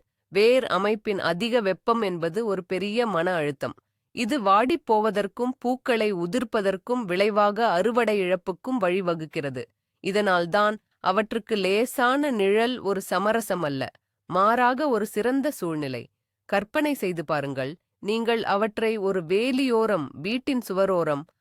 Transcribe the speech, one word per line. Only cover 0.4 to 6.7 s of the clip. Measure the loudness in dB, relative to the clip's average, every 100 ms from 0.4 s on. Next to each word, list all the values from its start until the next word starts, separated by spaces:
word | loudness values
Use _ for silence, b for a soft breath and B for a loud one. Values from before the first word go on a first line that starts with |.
| 4 4 2
அமைப்பின் | 0 0 -2 -2 -2
அதிக | -2 -2 0 0
வெப்பம் | 0 -2 0 0
என்பது | 0 -2 -4 -2 -2
ஒரு | -4 -2
பெரிய | -4 -2 -2 0
மன | 0 0
அழுத்தம். | 0 -2 -4 -8 -10 _ _ _ -6
இது | -2 0
வாடிப்போவதற்கும் | 4 4 4 -2 0 2 2 0 -4 -4 -6 -2
பூக்களை | -4 -2 0 0 0
உதிர்ப்பதற்கும் | 0 -2 -2 -2 0 0